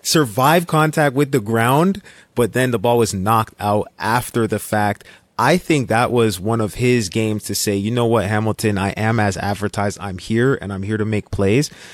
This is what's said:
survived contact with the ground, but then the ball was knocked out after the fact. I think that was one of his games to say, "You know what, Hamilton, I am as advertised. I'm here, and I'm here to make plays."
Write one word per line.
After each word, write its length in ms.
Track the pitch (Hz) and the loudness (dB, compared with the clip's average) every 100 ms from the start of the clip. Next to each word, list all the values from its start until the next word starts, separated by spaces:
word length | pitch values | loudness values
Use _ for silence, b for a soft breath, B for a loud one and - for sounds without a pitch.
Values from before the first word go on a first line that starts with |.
survived 640 | - 175 135 101 135 170 175 | 0 0 0 2 2 2 2
contact 460 | 160 156 156 147 127 | 0 2 2 0 2
with 160 | 143 | 0
the 80 | 139 | 0
ground, 600 | 104 113 117 135 180 190 B B B | 0 0 2 4 2 0 B B B
but 200 | - 113 | -2 0
then 180 | 120 127 | 2 0
the 80 | 117 | 0
ball 180 | 117 120 | 2 2
was 160 | 110 | 2
knocked 400 | 98 95 113 110 _ | 0 2 2 0 _
out 280 | 104 104 - _ | 0 0 -2 _
after 480 | 95 117 - 120 110 | -2 -2 0 -2 -2
the 100 | 107 | -2
fact. 440 | - 107 104 101 - B B - | -2 0 0 -2 -10 B B -2
I 200 | 120 180 | 2 2
think 300 | - 156 113 | 2 -2 2
that 240 | 110 123 | 0 2
was 280 | 120 113 92 | 2 2 0
one 220 | 95 117 | -4 -2
of 140 | 107 - | -2 -2
his 340 | 123 123 95 | 2 2 0
games 340 | 110 110 107 - | -2 -2 -4 -4
to 100 | 101 | -4
say, 200 | - 98 | -2 -2
"You 140 | 104 | -2
know 160 | 120 117 | 0 2
what, 200 | 113 95 | 2 2
Hamilton, 520 | 107 110 104 110 101 | 0 0 0 -2 0
I 120 | 98 | -2
am 280 | - 110 113 | -2 -2 0
as 180 | 104 92 | 0 -2
advertised. 600 | 98 101 101 - 101 - | -6 -4 -4 -2 -4 -4
I'm 200 | 101 95 | -10 -10
here, 360 | - 110 127 139 | -4 0 2 0
and 160 | 95 | -4
I'm 120 | 98 | -8
here 140 | 98 107 | -4 -4
to 80 | 107 | -2
make 260 | 107 - | -2 -4
plays." 400 | - 98 117 156 B B | -2 2 2 0 B B